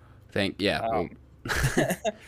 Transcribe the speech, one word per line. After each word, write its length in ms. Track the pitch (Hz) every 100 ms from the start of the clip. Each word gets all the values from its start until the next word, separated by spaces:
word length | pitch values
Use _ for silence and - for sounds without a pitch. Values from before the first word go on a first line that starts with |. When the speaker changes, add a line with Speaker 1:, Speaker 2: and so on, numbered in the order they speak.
| - - -
Speaker 1:
Thank, 240 | 101 98 -
yeah, 200 | 98 73
Speaker 2:
Um, 300 | 113 110 82 - - - - - 135 175
Speaker 1:
well, 100 | -
<laughs> 40 | 180 214 -